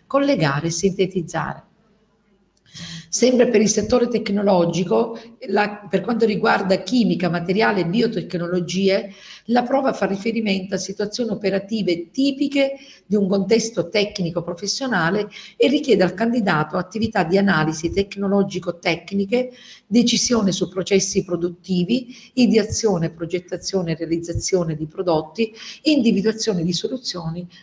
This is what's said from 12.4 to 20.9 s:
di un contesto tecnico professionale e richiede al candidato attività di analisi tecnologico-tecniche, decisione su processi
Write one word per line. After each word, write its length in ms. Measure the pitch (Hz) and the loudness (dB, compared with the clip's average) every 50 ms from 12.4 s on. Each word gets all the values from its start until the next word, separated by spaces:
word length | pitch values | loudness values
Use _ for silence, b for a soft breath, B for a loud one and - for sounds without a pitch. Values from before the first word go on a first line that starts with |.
| 294 277 277 285 277 269 269 B B B B B B | -2 0 2 2 0 0 -2 B B B B B B
di 120 | - 196 | -2 0
un 120 | 214 196 180 | 0 2 2
contesto 640 | 202 196 190 196 226 226 226 - - 190 165 - | 2 0 2 2 2 2 2 0 -4 -4 -4 -2
tecnico 520 | - 214 202 208 - - 175 160 170 175 | 0 -2 -2 -2 -2 -4 -4 -4 -4 -6
professionale 840 | 165 180 175 - 202 196 - - 269 254 233 180 160 165 190 214 202 B B B B B B B | -6 -6 -8 -8 -6 -6 -6 -4 -4 -2 0 0 0 0 0 -2 -2 B B B B B B B
e 100 | - 277 | 2 2
richiede 340 | 269 302 - 269 220 180 | 2 2 2 2 4 4
al 120 | 185 175 - | 4 2 0
candidato 640 | - 226 233 233 254 202 190 165 151 151 - - 185 | 0 -2 0 0 0 0 2 2 2 0 0 -2 -6
attività 440 | 180 - - 220 202 220 - 202 | -4 -4 -4 -4 -4 -2 0 0
di 140 | 175 160 180 | 0 2 2
analisi 540 | 196 202 196 175 156 156 156 156 - - 165 | 4 4 4 4 2 2 0 -2 -2 -4 -2
tecnologico-tecniche, 1600 | 170 190 202 - - 196 196 196 196 202 196 196 - 180 180 185 175 - - 185 165 170 - - 202 202 196 196 240 247 254 254 B B B B B B B | 0 0 -2 -2 -4 -4 -2 0 2 2 2 0 -2 -6 -6 -6 -8 -4 -2 -2 -2 -2 -4 -6 -2 -2 -2 0 0 0 0 -2 B B B B B B B
decisione 640 | - 196 240 233 240 226 202 - - 247 220 202 190 | 2 4 4 4 4 2 2 2 2 2 2 2 2
su 200 | 165 - 180 160 | 0 0 -2 -4
processi 520 | - 190 175 - | -4 -4 -2 2